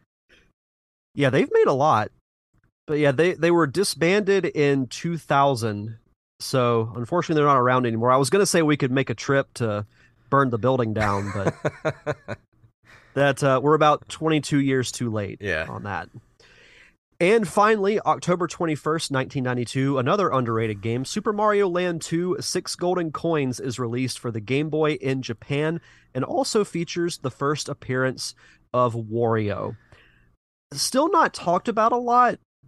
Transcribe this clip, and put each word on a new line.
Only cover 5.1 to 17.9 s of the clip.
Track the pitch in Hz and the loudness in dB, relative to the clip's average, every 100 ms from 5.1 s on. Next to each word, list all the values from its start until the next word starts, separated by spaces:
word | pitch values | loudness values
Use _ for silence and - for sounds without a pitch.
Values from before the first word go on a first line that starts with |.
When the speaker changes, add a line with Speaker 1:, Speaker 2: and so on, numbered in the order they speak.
| 165 | -6
Speaker 1:
thousand. | - 139 139 131 113 104 107 113 _ _ _ - | 0 2 4 2 -2 -4 -8 -12 _ _ _ -16
So, | - 135 120 117 113 117 | -2 0 2 2 0 -6
unfortunately, | 117 175 165 156 | -4 -4 0 2
they're | 147 | 4
not | 135 | 4
around | 123 127 120 | 4 4 2
anymore. | 113 120 | 0 2
I | 131 | 4
was | 131 | 4
gonna | 196 196 | 2 2
say | 180 | 2
we | 156 143 | 2 2
could | 131 | 2
make | 135 135 | 0 -2
a | 117 | -4
trip | - 139 - | 0 0 0
to | - 113 104 104 _ _ _ - | -4 -4 -4 -6 _ _ _ 0
burn | 135 135 | 2 2
the | 117 | 2
building | 123 131 113 | 0 2 0
down, | 107 104 101 101 | 0 0 0 -2
but | 101 95 - 151 - 156 - - 143 - | -4 -4 -4 -8 -6 -8 -6 -8 -10 -10
Speaker 2:
<laughs> | 110 _ _ _ _ _ - _ | -16 _ _ _ _ _ -20 _
Speaker 1:
that, | 131 143 127 | 0 0 2
uh, | 139 131 | 2 2
we're | 139 151 | 4 4
about | 151 143 - | 6 2 -2
twenty-two | - 160 156 - 147 | -4 0 0 2 0
years | 139 131 123 | 2 0 -2
too | - 120 | -4 -6
late | 107 101 104 | -4 -6 -8
Speaker 2:
Yeah. | 101 80 80 | -4 -4 -4
Speaker 1:
on | 62 | -8
that. | 101 90 80 - _ _ _ - - - - _ _ - | -8 -8 -10 -16 _ _ _ -20 -20 -20 -20 _ _ -2
And | 175 226 185 | 2 2 2
finally, | - 202 220 196 | 2 4 4 2